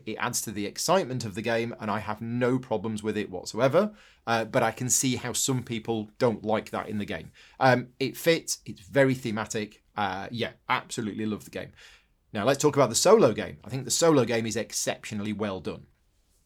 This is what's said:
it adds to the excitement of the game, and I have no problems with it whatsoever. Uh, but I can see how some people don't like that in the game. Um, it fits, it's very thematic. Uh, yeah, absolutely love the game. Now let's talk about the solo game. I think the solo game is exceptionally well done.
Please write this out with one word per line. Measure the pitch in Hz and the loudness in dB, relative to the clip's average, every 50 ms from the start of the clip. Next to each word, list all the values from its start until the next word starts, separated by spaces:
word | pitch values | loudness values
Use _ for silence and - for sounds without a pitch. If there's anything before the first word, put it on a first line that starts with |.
| - - | -8 -10
it | 107 | -6
adds | - - 120 123 - | -4 -4 -4 -4 -4
to | - 120 | -6 -6
the | 101 104 101 | -6 -6 -6
excitement | 98 - - - - 170 190 175 120 127 127 110 | -6 -6 -4 0 2 2 2 2 0 -4 -6 -6
of | 113 90 | -6 -6
the | 110 107 | -6 -2
game, | 117 117 117 117 117 120 - | 0 0 0 0 -2 -6 -8
and | 113 107 | -4 -2
I | 101 107 | -2 -2
have | 101 101 107 - | -2 -6 -8 -6
no | 117 113 117 123 123 120 127 131 | -6 -4 -2 0 2 2 2 0
problems | 131 - 110 107 92 113 110 104 101 | -2 -2 -4 -4 -4 -4 -6 -4 -4
with | 107 101 | -4 -2
it | 107 104 - | -2 -4 -6
whatsoever. | 90 90 - - - 107 123 135 131 170 208 214 214 - - - _ _ - | -8 -10 -10 -8 -2 2 2 4 4 4 2 0 -4 -10 -20 -20 _ _ -4
Uh, | - 117 113 113 | -2 -2 -2 0
but | 110 - 131 117 | 0 0 2 2
I | 113 | 2
can | 110 - 131 123 | 0 -2 -2 0
see | - - - 131 123 113 | 0 0 2 0 0 -2
how | - 123 110 | -4 -4 -4
some | - - - 135 127 | -2 0 0 -2 -2
people | 110 - 120 113 - - 113 110 107 107 _ - | -2 -6 -8 -6 -4 -4 -4 -4 -4 -6 _ 0
don't | 135 120 107 95 104 | 2 2 2 0 -2
like | 107 107 107 - - | -2 -2 -2 -2 -4
that | - 101 90 - | -6 -6 -6 -4
in | 107 104 | -4 -6
the | 101 | -4
game. | - 98 82 82 82 - _ - - _ - | -4 -6 -8 -10 -14 -20 _ -20 -14 _ 2
Um, | 131 131 123 123 123 127 _ - | 4 6 6 4 2 -4 _ -6
it | 135 123 - - | -6 -6 -4 -2
fits, | - 170 165 160 - - - - - | 2 2 2 2 0 -6 -8 -8 -8
it's | - 104 - | -14 -16 -16
very | - - - 139 139 135 131 | -10 -2 4 4 4 4 4
thematic. | 131 - 120 104 113 107 - - 113 107 104 - _ _ _ - | 0 -2 -4 -4 -4 -4 -4 -4 -4 -6 -6 -10 _ _ _ -4
Uh, | 104 104 95 92 95 98 98 | -4 -2 -2 -2 -4 -8 -8
yeah, | 123 113 117 117 - _ _ - | -6 -4 -4 -4 -6 _ _ -2
absolutely | 127 123 - - - - 117 104 95 104 110 107 | -2 -2 -2 -6 -8 -6 -6 -4 -4 -4 -4 -4
love | 104 98 - | -4 -6 -8
the | - | -10
game. | - 92 92 92 - - - - - _ _ _ _ _ _ _ | -10 -10 -10 -12 -14 -20 -20 -20 -20 _ _ _ _ _ _ _
Now | - 107 101 | -4 0 2
let's | 123 139 139 | 2 2 4
talk | - 151 135 | 4 2 4
about | 139 135 113 | 4 4 4
the | 127 | 4
solo | - - 175 208 233 175 127 104 | 4 6 8 8 8 8 6 4
game. | 90 98 87 85 - - | 2 -6 -8 -10 -14 -12
I | 104 | -10
think | 120 135 127 | -8 -8 -4
the | 117 | -2
solo | - - 165 165 160 139 120 | 0 4 6 6 6 6 6
game | 110 120 117 113 113 | 4 2 0 0 -2
is | 104 | -2
exceptionally | 113 107 - - - - 135 110 - - - 117 104 101 107 107 | -4 -6 -6 -6 -6 -4 -4 -4 -6 -8 -10 -8 -6 -4 -4 -4
well | 98 107 104 95 92 | -4 -4 -4 -4 -6
done. | 85 107 87 80 - _ _ _ _ _ _ _ _ _ _ _ _ | -8 -8 -10 -10 -14 _ _ _ _ _ _ _ _ _ _ _ _